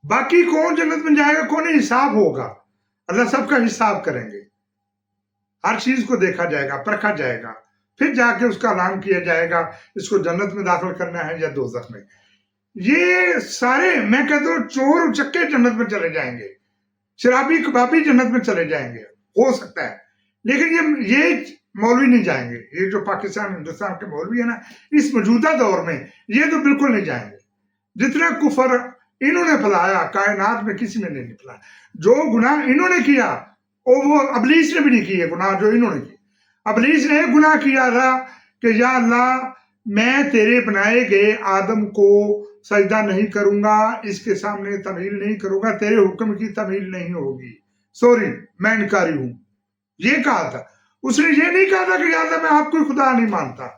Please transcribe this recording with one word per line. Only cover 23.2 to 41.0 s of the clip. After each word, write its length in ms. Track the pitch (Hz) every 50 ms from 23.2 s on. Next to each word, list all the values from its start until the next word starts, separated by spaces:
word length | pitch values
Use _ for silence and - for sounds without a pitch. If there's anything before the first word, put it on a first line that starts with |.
| - 202 - 208 208 196 185
ہندوستان 360 | 165 147 160 160 - 208 190 180 -
کے 60 | 208
مولوی 340 | 196 147 147 165 196 233 240
ہیں 80 | 240 233
نا، 80 | 226 208 - - - - _ _
اس 240 | 302 302 - - -
موجودہ 420 | 233 190 202 233 233 262 311 320 -
دور 260 | 247 208 190 - 165
میں 220 | 165 165 131 - - - _ _ -
یہ 140 | 208 262 311 302
تو 80 | 320 311
بالکل 340 | 269 285 285 - 277 269
نہیں 120 | 233 202 180
جائیں 260 | 156 131 120 113 -
گے۔ 60 | - - _ _ _ _ _ _ _ _ _ _ _
جتنا 340 | - 226 277 269 294 330 339
کفر 460 | - - 302 285 - 254 262 254 254 247 247 - - _ _ _ _ _
انہوں 240 | 262 285 339 349 349
نے 120 | 330 311
پھیلایا، 500 | 233 - 202 196 175 175 190 196 180 165
کائنات 580 | - - 196 196 202 208 196 196 214 226 208 202
میں 100 | 214 196
کسی 260 | - 240 208 - 226
نے 60 | 196 165
نہیں 160 | 147 135 120
پھیلایا۔ 340 | 117 113 _ _ 127 120 107 _ - - - _ _ _
جو 380 | - 156 196 247 285 320 262
گناہ 200 | 220 226 226 254
انہوں 360 | 294 302 277 254 254 294 359 370
نے 80 | 359 339 220
کیا، 320 | 254 285 262 226 180 - - - _ _ _ _ _ _ _ _
وہ، 160 | 254 247 277 277
وہ 140 | 294 294 294
ابلیس 560 | 269 269 269 240 208 254 311 330 311 - 330
نے 60 | 330
بھی 100 | 285 285
نہیں 140 | 247 226 196
کیے 220 | 185 196 180 170
گناہ 340 | 165 170 175 190 196 196 190
جو 80 | 208 214
انہوں 260 | 226 240 240 208 175
نے 60 | 135
کیے۔ 160 | - - - _ _ _ _ _ _ _ _ _ _
ابلیس 420 | 208 214 226 233 277 320 294 277
نے 160 | 302 294 302 330 247 240
گناہ 220 | 302 302 311 311 - 294
کیا 240 | 277 262 262 262 254
تھا 300 | 233 247 262 262 262 262 254 - - _ _ _ _ _
کہ 40 | -
یا 220 | 233 220 214 247 254 -
اللہ، 560 | 254 233 226 233 240 247 254 262 254 254 262 - _ _ _ _ _ _
میں 360 | 226 202 208 226 247 262 277 285 277
تیرے 280 | 277 226 214 226 240 247
بنائے 500 | - 226 208 196 202 214 233 247